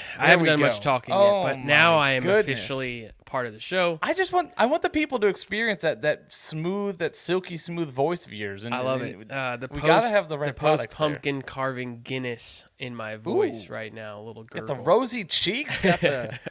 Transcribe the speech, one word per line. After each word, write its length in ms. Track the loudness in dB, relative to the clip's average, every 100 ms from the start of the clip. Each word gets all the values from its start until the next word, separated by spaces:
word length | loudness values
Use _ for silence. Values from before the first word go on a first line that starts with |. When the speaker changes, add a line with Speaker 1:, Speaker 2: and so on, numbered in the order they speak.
| -12 0
Speaker 1:
I 20 |
Speaker 2:
There 80 | 6
Speaker 1:
haven't 140 | 6
Speaker 2:
we 60 | 6
Speaker 1:
done 100 | 4
much 160 | 4 2
Speaker 2:
go. 40 |
Speaker 1:
talking 320 | 0 0 2 4
Speaker 2:
Oh 280 | 6 6 2
Speaker 1:
yet, 100 | -2
but 100 | 4
now 300 | 8 8 6
Speaker 2:
my 140 | 4
Speaker 1:
I 20 |
am 100 | 2
Speaker 2:
goodness. 360 | 4 4 4 -2
Speaker 1:
officially 500 | -4 -4 -4 -6 -12 -18 -8
part 220 | -6 -6
of 60 |
the 60 | -8
show. 380 | -4 0 0 0
Speaker 2:
I 100 | -2
just 180 | 0 0
want, 200 | 0 0 0
I 120 | 2
want 160 | 2
the 60 | 0
people 260 | -2 -2 0
to 80 | 0
experience 540 | 0 -4 -2 -2 0
that, 220 | -2 0
that 280 | 0 -2 -6
smooth, 680 | -8 -6 -4 -4 -2 -4 -4
that 160 | -6 -4
silky 420 | -2 -2 -2 -10
smooth 320 | -8 -6 -4
voice 380 | -2 -2 -2 -8
of 60 |
yours. 320 | -8 -8 -8 -6
And, 100 | -4
Speaker 1:
I 60 |
love 200 | -2 -2
Speaker 2:
and 220 | -4 -10
Speaker 1:
it. 80 | -12
Uh, 260 | -8 -6 -6
the 100 | -10
Speaker 2:
we 100 | -2
gotta 200 | 2 4
Speaker 1:
post, 120 | 4
Speaker 2:
have 160 | 0 0
the 80 | -4
right 100 | -6
Speaker 1:
the 60 |
Speaker 2:
products 280 | -2 2 2
there. 60 | -2
Speaker 1:
post 80 | -2
pumpkin 440 | -2 -2 -4 -4
carving 600 | -6 -6 -6 -6 -8 -10
Guinness 600 | -8 -6 -6 -8 -12 -14 -18 _
in 180 | -12 -10
my 200 | -10 -8
voice 520 | -2 0 0 -2 -10
Speaker 2:
Ooh. 60 |
Speaker 1:
right 180 | -12 -10
now, 280 | -12 -14 -12
a 40 |
little 200 | -14 -16
Speaker 2:
Got 240 | -14 -12 -8
the 60 | -4
Speaker 1:
gurgle. 100 | 4
Speaker 2:
rosy 380 | 4 4 -4
cheeks, 560 | -2 0 0 -2 -4 0
got 220 | 2 4
the, 380 | 2 0 -4 -10 -12